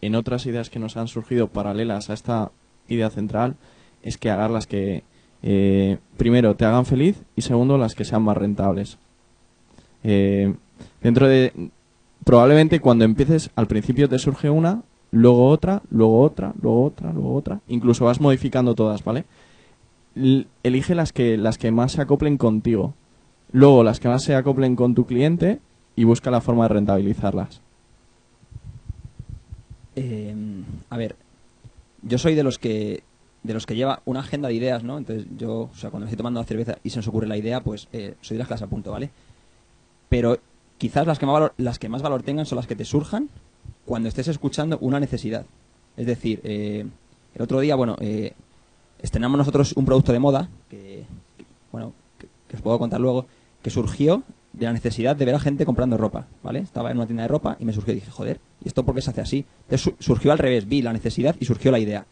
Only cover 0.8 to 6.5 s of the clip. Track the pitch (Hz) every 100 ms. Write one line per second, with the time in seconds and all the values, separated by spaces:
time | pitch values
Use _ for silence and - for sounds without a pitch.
0.8 | 110 113 113 - 110 123 110 - 101 101
1.8 | 117 104 104 107 - 117 107 _ _ _
2.8 | _ 117 110 107 101 107 120 143 _ _
3.8 | _ _ - 120 117 98 110 113 107 101
4.8 | 98 92 - _ _ _ 113 101 98 98
5.8 | 98 98 _ - 117 120 117